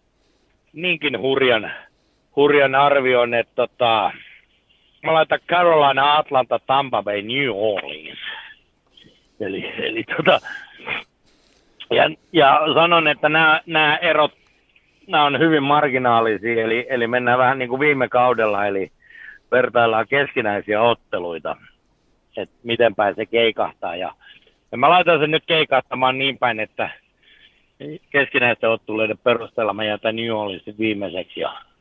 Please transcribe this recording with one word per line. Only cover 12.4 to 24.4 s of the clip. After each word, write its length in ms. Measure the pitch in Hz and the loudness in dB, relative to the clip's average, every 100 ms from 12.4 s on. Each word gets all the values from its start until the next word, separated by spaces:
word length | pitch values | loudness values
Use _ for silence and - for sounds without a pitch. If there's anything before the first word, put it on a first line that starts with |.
| 139 143 156 | 4 4 2
sanon, 340 | 147 170 170 156 | 2 4 4 2
että 220 | 143 151 | 0 0
nämä, 320 | 160 160 160 - | 2 2 2 0
nämä 320 | 160 151 160 | 0 0 0
erot, 340 | 170 151 147 - _ _ _ _ _ _ - | 0 2 0 -2 _ _ _ _ _ _ -4
nämä 180 | 165 147 | 0 2
on 140 | 139 | 2
hyvin 240 | 160 156 | 2 2
marginaalisia, 1000 | 139 147 147 127 123 117 113 104 113 113 | 2 2 2 0 2 2 2 -2 -2 -2
eli, 220 | 113 113 123 | 0 -2 -2
eli 180 | 127 117 | -4 -2
mennään 320 | 123 123 127 | 0 2 2
vähän 200 | 127 135 | 2 0
niin 100 | 123 | -4
kuin 100 | 131 | 0
viime 300 | 151 139 120 | 0 0 0
kaudella, 560 | 123 123 117 107 101 101 | 2 2 2 0 0 -2
eli 260 | 98 90 _ _ - - - _ | -4 -6 _ _ -20 -20 -20 _
vertaillaan 560 | 123 123 120 117 110 110 | 0 2 2 2 2 0
keskinäisiä 760 | 139 139 135 107 101 95 104 | -2 -2 -4 -4 -4 -2 2
otteluita, 760 | 117 113 _ 101 87 82 80 78 - _ _ _ _ _ _ - | 2 0 _ -8 -6 -8 -8 -10 -14 _ _ _ _ _ _ -12
että 180 | 92 _ | -12 _
miten 320 | 120 117 117 98 | -8 0 2 2
päin 200 | 101 92 | -2 -2
se 100 | 110 | -4
keikahtaa. 720 | 117 113 107 98 - 95 87 | 0 0 0 -6 -6 -10 -8
Ja, 180 | 90 - - - | -10 -12 -20 -20